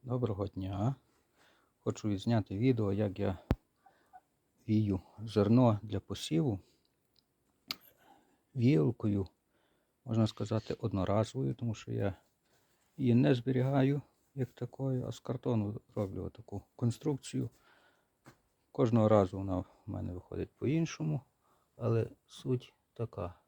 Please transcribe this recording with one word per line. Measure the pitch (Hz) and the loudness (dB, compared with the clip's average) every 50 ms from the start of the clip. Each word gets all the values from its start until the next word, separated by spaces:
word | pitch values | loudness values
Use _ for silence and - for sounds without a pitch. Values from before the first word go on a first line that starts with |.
| _ 127 | _ -4
Доброго | 120 127 120 110 104 92 101 92 | -2 -2 0 -2 -2 -2 -4 -6
дня! | _ 98 95 95 98 92 101 123 139 - _ _ _ _ _ _ _ _ _ _ _ _ _ _ _ _ _ | _ -6 -6 -6 -4 -2 0 -2 -2 -4 _ _ _ _ _ _ _ _ _ _ _ _ _ _ _ _ _
Хочу | 117 113 - - 107 | -6 -6 -4 -4 -4
відзняти | 101 95 - 117 120 113 101 - 95 98 | -4 -2 -2 0 0 0 0 -2 -4 0
відео, | 117 131 131 113 107 98 98 | 2 2 2 2 2 0 0
як | 101 107 104 92 - | 0 -2 -2 -2 -2
я | 101 98 95 - - _ - - _ _ _ _ _ - _ _ _ _ _ - _ _ _ _ _ _ _ _ _ - | -4 -4 -4 -4 -4 _ -4 -4 _ _ _ _ _ -20 _ _ _ _ _ -20 _ _ _ _ _ _ _ _ _ 0
вію | 110 107 110 101 98 90 - - - - | 2 2 2 2 -2 -4 -4 -10 -18 -14
зерно | 107 113 101 107 101 104 117 123 127 120 107 104 - | -14 -4 0 2 4 4 6 6 6 4 4 2 -2
для | 104 104 98 | -6 -8 -8
посіву | - _ - - - - 151 160 160 139 101 90 - _ _ _ _ _ _ _ _ _ _ _ _ _ _ _ _ _ _ _ _ _ - - _ _ _ _ _ _ - _ _ _ _ _ _ _ _ | -6 _ -10 -10 -6 -2 -2 0 0 0 -2 -4 -8 _ _ _ _ _ _ _ _ _ _ _ _ _ _ _ _ _ _ _ _ _ -14 -14 _ _ _ _ _ _ -20 _ _ _ _ _ _ _ _
віялкою, | 135 113 123 147 156 151 135 113 _ - 107 101 101 92 - _ _ _ _ _ _ _ _ _ _ _ _ _ _ _ | 2 4 6 6 6 4 2 0 _ 0 0 0 0 -2 -4 _ _ _ _ _ _ _ _ _ _ _ _ _ _ _
можна | 127 113 110 110 107 | -4 2 2 2 2
сказати, | - - 120 110 113 110 - - - | 0 -4 -6 -4 -4 -4 -4 -4 -8
одноразовою, | - - 113 107 101 92 98 101 104 110 - - 127 135 135 127 | -6 -4 -4 -2 -2 0 2 2 2 0 0 -2 -4 -4 -4 -4
тому | - 120 117 110 | -4 -4 -6 -6
що | - - - | -6 -8 -8
я | 117 113 104 98 92 - _ _ _ _ _ _ _ _ _ _ _ _ _ _ _ - | -6 -2 -2 -4 -4 -6 _ _ _ _ _ _ _ _ _ _ _ _ _ _ _ -2
її | 139 123 117 | 2 4 4
не | 120 135 147 139 | 6 6 4 4
зберігаю | 120 120 135 131 127 123 131 139 139 135 135 143 147 - _ _ _ _ _ _ | 2 2 -2 0 0 0 2 2 4 4 4 2 0 -4 _ _ _ _ _ _
як | 139 127 - _ | -6 -6 -6 _
такою, | - 123 120 - - 135 135 131 123 - 107 | -10 -10 -10 -8 -6 -4 -2 -2 -2 -4 -6
а | |
з | 120 - | -10 -10
картону | _ - 127 127 - 135 123 110 104 101 104 - _ _ _ | _ -8 -8 -4 -2 0 0 2 0 0 -4 -8 _ _ _
роблю | - 107 95 95 95 90 90 | -4 -4 -4 -4 -8 -8 -8
таку | - - 110 - - 104 - _ _ | -10 -12 -18 -12 -12 -12 -12 _ _
конструкцію. | - 131 120 117 - - 156 147 131 - - - 131 127 117 _ _ _ _ _ _ _ _ _ _ _ _ _ _ _ - - _ _ _ _ _ _ _ | -2 -2 -2 -2 -2 -4 -4 -4 -4 -6 -8 -6 -6 -6 -6 _ _ _ _ _ _ _ _ _ _ _ _ _ _ _ -20 -20 _ _ _ _ _ _ _
Кожного | _ - 139 113 113 113 107 107 | _ 2 2 4 6 6 6 8
разу | 110 104 98 92 - 95 | 8 6 6 4 0 -6
вона | 95 98 92 90 | -4 -2 -2 -4
в | 95 - - _ _ | -4 -6 -14 _ _
мене | 98 98 98 92 92 87 | -10 -8 -6 -6 -6 -8
виходить | 90 - _ 90 90 90 - _ _ | -10 -12 _ -8 -8 -8 -8 _ _
по-іншому, | - 113 147 165 170 156 - - 156 160 151 135 - _ _ _ _ _ _ _ _ _ _ | -4 -2 0 0 -2 -2 -4 -6 -4 -4 -4 -4 -6 _ _ _ _ _ _ _ _ _ _
але | _ 120 113 117 113 110 - - _ _ _ | _ -2 0 0 0 0 -2 -6 _ _ _
суть | - - - 131 131 123 - - _ _ _ _ _ | -20 -12 -4 -4 -4 -4 -4 -10 _ _ _ _ _
така. | - 117 110 - - 92 87 87 _ _ | -10 -10 -8 -8 -8 -10 -10 -10 _ _